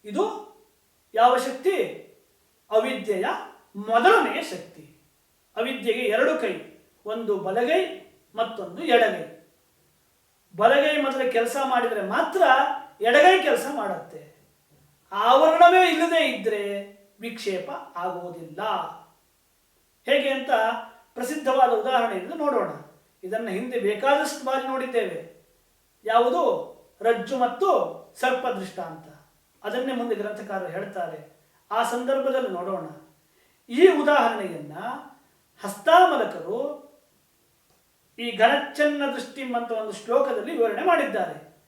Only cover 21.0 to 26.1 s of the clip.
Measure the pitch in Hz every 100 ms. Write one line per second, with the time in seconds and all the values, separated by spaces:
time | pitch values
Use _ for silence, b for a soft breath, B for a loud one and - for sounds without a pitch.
21 | _ - - 302 262 262 247 226 262 254
22 | 226 190 180 330 285 233 - - - _
23 | _ _ 185 220 233 185 247 247 202 208
24 | 269 294 294 - 262 262 262 262 254 240
25 | 190 - - - _ _ _ _ _ _
26 | 214